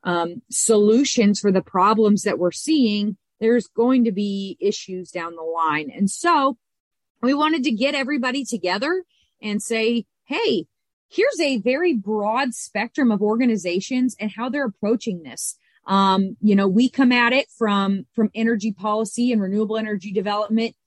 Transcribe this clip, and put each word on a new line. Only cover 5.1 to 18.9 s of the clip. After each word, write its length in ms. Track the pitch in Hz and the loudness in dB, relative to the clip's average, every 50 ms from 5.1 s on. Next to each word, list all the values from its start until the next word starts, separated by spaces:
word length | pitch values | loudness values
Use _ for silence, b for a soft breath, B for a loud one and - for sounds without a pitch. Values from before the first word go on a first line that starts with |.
down 220 | - 180 165 170 170 | -10 -10 -10 -10 -10
the 40 | 165 | -10
line. 480 | 160 165 165 165 165 160 147 151 156 139 | -8 -6 -2 -2 0 0 0 -2 -4 -6
And 220 | - - 202 190 | -2 -2 -2 -2
so 460 | - - - 349 339 302 269 269 - _ _ _ _ _ _ _ _ _ _ _ _ _ | -2 0 0 2 2 4 2 0 -2 _ _ _ _ _ _ _ _ _ _ _ _ _
we 120 | - 247 285 | 0 0 2
wanted 300 | 285 302 311 320 320 247 | 2 2 0 0 0 0
to 80 | 302 | -2
get 240 | 226 196 247 277 285 | 0 0 0 0 0
everybody 480 | 277 269 233 294 277 240 254 247 285 262 | -2 -2 -2 -2 -2 -2 -2 -4 -4 -6
together 640 | - 233 196 - 175 180 208 247 302 359 381 359 _ _ _ _ _ _ _ | -6 -6 -4 -2 -2 -2 -2 -2 -2 -2 -4 -6 _ _ _ _ _ _ _
and 220 | - 214 208 208 - | -8 -6 -6 -6 -4
say, 420 | - 226 220 220 226 240 233 202 _ _ _ _ | -4 -4 0 0 0 0 -2 -4 _ _ _ _
"Hey, 420 | _ 277 339 453 381 247 190 - _ _ _ _ _ _ _ _ | _ -6 -2 -2 0 0 -2 -4 _ _ _ _ _ _ _ _
here's 320 | _ - - 415 554 523 311 | _ -2 0 0 0 0 0
a 160 | 330 285 269 226 | -2 0 0 0
very 340 | 185 240 254 285 359 359 302 | 0 0 0 2 2 0 0
broad 600 | 220 190 202 220 214 202 208 220 247 285 262 220 | 0 -2 -4 -4 -2 -2 -2 -2 -2 -2 -4 -6
spectrum 580 | - - - _ 202 220 240 _ - 277 240 | -10 -14 -8 _ -6 -6 -4 _ 0 2 2
of 100 | 214 185 | 2 2
organizations 920 | 208 208 214 233 262 247 226 202 160 180 175 185 196 - 262 254 254 254 - _ | 2 0 2 2 2 2 0 0 -2 -2 -2 -2 -4 -2 -2 0 0 0 -2 _
and 100 | 208 214 - | -8 -8 -6
how 140 | 220 233 262 | -6 -8 -6
they're 160 | 226 294 277 | -4 -4 -4
approaching 580 | 233 - _ - 208 233 - - 226 185 175 160 | -4 -6 _ -2 -2 -2 -2 -2 -6 -6 -6 -10
this." 340 | 131 117 - - - - _ _ _ _ _ _ | -14 -12 -10 -10 -10 -10 _ _ _ _ _ _
Um, 480 | - 190 196 196 190 190 190 196 190 - _ | 0 2 4 4 4 4 2 2 0 -4 _
you 160 | - 214 202 | 2 4 4
know, 100 | 196 196 | 4 4
we 220 | 196 185 220 247 262 | 4 4 4 2 2
come 240 | - - 269 247 247 | 2 2 4 4 4
at 180 | 240 240 233 | 4 4 2
it 160 | 254 269 269 _ _ | 2 0 -2 _ _
from, 480 | _ 226 214 202 196 196 196 196 196 - _ _ | _ -2 0 2 2 2 0 0 -2 -4 _ _
from 160 | - 220 - _ | -2 -2 -2 _
energy 380 | 220 226 226 240 208 185 220 202 | -2 0 0 0 0 -2 -4 -6
policy 580 | _ 185 214 | _ -4 -2